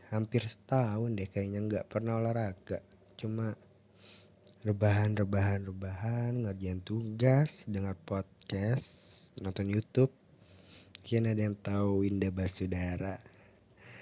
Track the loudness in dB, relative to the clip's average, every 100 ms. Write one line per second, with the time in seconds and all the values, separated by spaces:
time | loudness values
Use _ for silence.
0 | -4 -4 0 0 0 -6 0 2 2 0
1 | -2 -2 -4 -4 -2 -2 -2 -2 -2 -4
2 | 0 0 0 0 -2 -6 -6 -8 -8 -20
3 | -20 -8 -4 -2 -2 -4 -14 -20 _ -20
4 | -20 -20 -20 -20 -20 -6 -2 4 4 6
5 | 4 2 2 4 4 2 -2 -8 -8 -6
6 | -4 -2 -2 -2 -2 -4 -4 -4 -4 -4
7 | -2 2 6 6 4 -2 -4 -2 -2 -6
8 | -4 -4 -4 -12 -6 -2 0 0 -4 -16
9 | -16 -16 -14 -8 -6 -2 0 0 0 2
10 | 2 2 _ -20 -20 -20 -20 -20 -18 -16
11 | -2 2 2 2 0 -2 -2 2 2 4
12 | 2 2 0 0 -2 -2 -2 -2 -2 -4
13 | -6 -8 -14 -20 -20 -20 _ -20 -20 -20